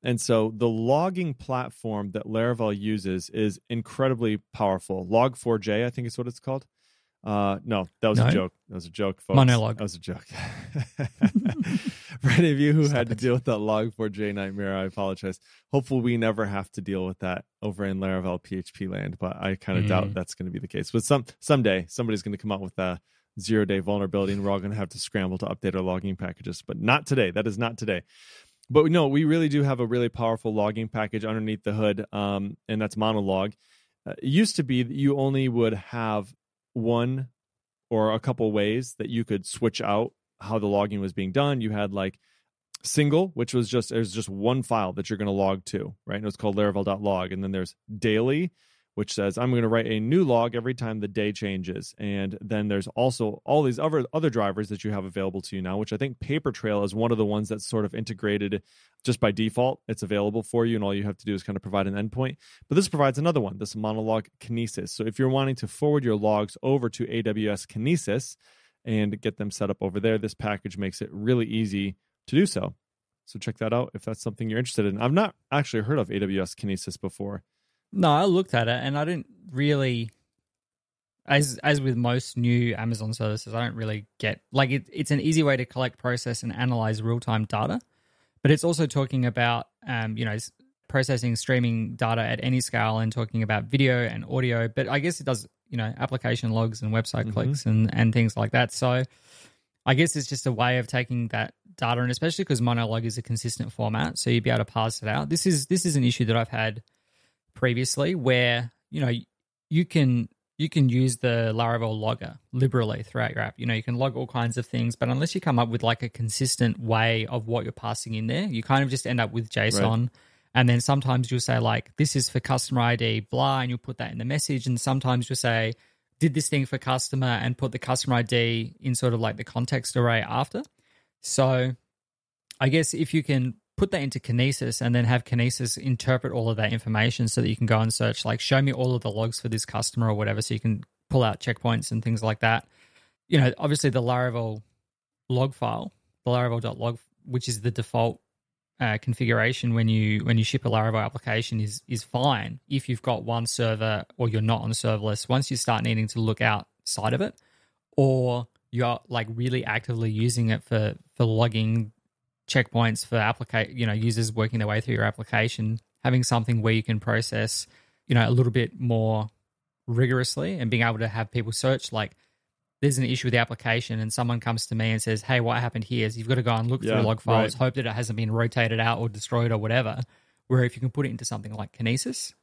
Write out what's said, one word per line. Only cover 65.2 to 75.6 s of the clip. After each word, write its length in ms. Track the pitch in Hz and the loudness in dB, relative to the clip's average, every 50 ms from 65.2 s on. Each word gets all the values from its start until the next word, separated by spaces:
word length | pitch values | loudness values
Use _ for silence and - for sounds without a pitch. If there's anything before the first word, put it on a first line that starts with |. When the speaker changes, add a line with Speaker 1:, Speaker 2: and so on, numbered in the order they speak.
| 135 131 | 0 2
Speaker 1:
wanting 280 | 131 135 135 135 131 | 2 2 0 0 -2
to 120 | 120 - 107 | -4 -6 -10
forward 360 | - - - 147 147 147 131 | -6 -2 0 2 2 2 2
your 120 | 120 110 | 2 0
logs 400 | 104 104 107 107 104 107 101 - - - | 2 2 2 2 2 0 -2 -6 -6 -2
over 260 | 131 135 143 120 117 | 0 0 2 0 -2
to 220 | - - 120 - | -4 -4 -6 -4
A 100 | - 117 | -4 -2
W 300 | 110 110 104 107 107 104 | -2 -2 -2 0 -2 -2
S 160 | 101 98 - | -2 -4 -8
Kinesis 680 | - - 107 110 135 175 165 - - 101 127 131 - - _ _ _ _ _ _ _ _ _ _ | -10 -8 -4 0 0 0 0 0 -2 -2 -2 -4 -6 -16 _ _ _ _ _ _ _ _ _ _
and 380 | 120 110 107 104 104 101 104 | -2 0 0 0 0 -2 -2
get 160 | - 110 98 | -4 -6 -4
them 140 | _ 107 104 | _ -8 -8
set 180 | - - 104 98 | -4 -4 -2 -4
up 140 | 98 _ - | -2 _ -4
over 180 | 98 87 101 | -4 -4 0
there, 160 | 98 113 110 | 0 2 0
this 160 | 107 101 107 - | 2 -2 -4 -8
package 460 | _ - 107 104 98 _ 101 90 92 | _ -4 -4 -4 -4 _ -10 -8 -6
makes 240 | 101 95 95 - 107 | -6 -6 -6 -6 -10
it 80 | - - | -10 -8
really 320 | 98 104 113 127 123 113 | -6 0 2 2 2 2
easy 500 | 110 110 110 113 104 95 101 98 98 95 _ _ _ _ _ _ - | 0 0 -2 -2 0 0 -2 -2 -2 -4 _ _ _ _ _ _ 0
to 60 | - | 2
do 120 | 143 202 | 2 2
so. 280 | 190 - - - - 90 _ _ _ _ _ _ _ _ _ _ | 2 0 -4 -4 -6 -6 _ _ _ _ _ _ _ _ _ _
So 120 | _ - 104 | _ -16 -10
check 200 | - - 107 _ | -8 -8 -6 _
that 160 | 113 110 113 | -2 0 0
out 160 | 120 127 - _ | 0 0 -2 _
if 140 | - - | -10 -8
that's 160 | - 110 - - | -8 -10 -6 -8
something 260 | 117 101 - 113 110 | -8 -8 -6 -6 -4
you're 100 | 107 117 | -2 -2
interested 280 | 127 123 - - 104 | -2 -2 -2 0 0
in. 160 | 101 95 104 113 | 0 0 0 0
I've 100 | 123 143 | 2 2
not 220 | 180 220 196 - _ _ _ - | 2 2 0 -2 _ _ _ 0
actually 300 | 143 | 0